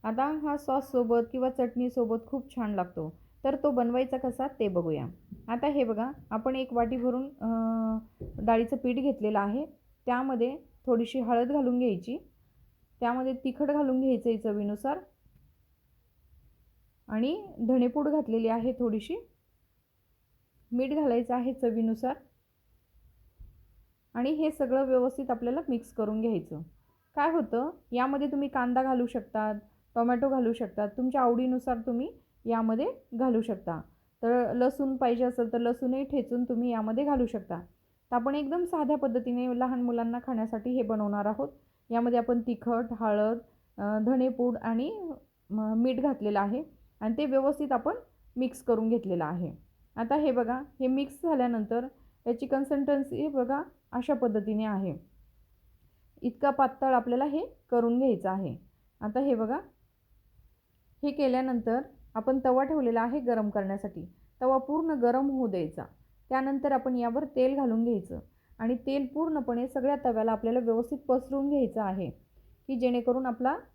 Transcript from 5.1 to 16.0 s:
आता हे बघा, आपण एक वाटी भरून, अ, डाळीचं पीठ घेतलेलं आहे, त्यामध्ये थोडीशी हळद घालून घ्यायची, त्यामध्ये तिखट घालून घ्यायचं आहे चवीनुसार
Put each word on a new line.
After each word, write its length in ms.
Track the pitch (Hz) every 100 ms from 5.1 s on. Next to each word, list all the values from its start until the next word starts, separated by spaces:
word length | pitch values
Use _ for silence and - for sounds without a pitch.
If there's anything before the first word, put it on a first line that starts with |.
| - - - -
आता 180 | 240 285
हे 180 | 285
बघा, 260 | 233 214 247 302 -
आपण 260 | 220 262 262
एक 160 | 262
वाटी 240 | 233 233 247
भरून, 320 | 247 247 277 277
अ, 580 | 226 226 226 226 220 220 220 _ - -
डाळीचं 340 | 214 226 233 262
पीठ 200 | 247 240
घेतलेलं 440 | 277 277 214 214
आहे, 260 | 202 233 311 - _ _ -
त्यामध्ये 520 | 240 269 247 240 294 - - -
थोडीशी 340 | 233 226 262
हळद 320 | 226 233 247
घालून 260 | 285 254 247
घ्यायची, 520 | 247 185 202 277 - _ _ _ - _ _ _
त्यामध्ये 320 | 240 247 262
तिखट 380 | 262 269 254 285
घालून 300 | 294 277 262
घ्यायचं 280 | 269 233 240
आहे 100 | 220
चवीनुसार 600 | 220 208 202 208 262 330 - _ _ _ _ _ _ _ _ _